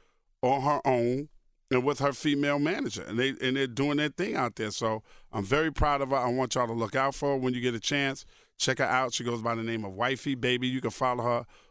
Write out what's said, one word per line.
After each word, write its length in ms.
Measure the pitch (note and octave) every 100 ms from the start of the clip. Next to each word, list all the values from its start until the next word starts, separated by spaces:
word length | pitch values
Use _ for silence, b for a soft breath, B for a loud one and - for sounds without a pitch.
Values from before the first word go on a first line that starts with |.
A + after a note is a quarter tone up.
| _ _ _ _
on 200 | B2+ C#3
her 180 | C#3 D3
own 440 | C3+ B2+ A#2+ C3 D3 - _ _ -
and 140 | B2+
with 160 | C3 C3
her 120 | C#3+
female 460 | C3 D3+ C#3+ C#3+ D3
manager, 440 | D3+ A3 C4+ -
and 160 | D#2 A2+
they, 160 | C3 C3+
and 160 | B2+ C3+
they're 100 | C3+
doing 320 | A2+ C#3+ C#3+
their 100 | D3+
thing 260 | - G3+ -
out 200 | B2 -
there. 140 | A2
So 300 | - A2+ A2 - b b
I'm 120 | G#2+
very 280 | F#2+ C#3+ D#3+
proud 300 | C#3 D3 C#3+
of 80 | C3+
her. 60 | C3+
I 120 | B2
want 260 | B2+ B2
y'all 120 | C3 A#2+
to 60 |
look 240 | A#2 A2 C3+
out 180 | C3+
for 160 | - C#3+
her 60 | C#3
when 180 | B2+
you 60 | B2
get 140 | B2
a 60 | A#2
chance. 440 | - C#3+ C#3 C3 - b b b
Check 200 | - B2+
her 60 |
out. 280 | B2 B2+ C3
She 100 | -
goes 200 | A#2+ A#2
by 120 | A2+
the 80 | A2+
name 220 | A2+ A2+
of 80 | G2+
Wifey 420 | F#2+ B2 C3+ C#3+
Baby. 320 | C3 B2 B2+ B2+
You 140 | C3
can 100 | B2
follow 320 | - C3 B2
her 220 | A#2+ A#2+ B2+ b b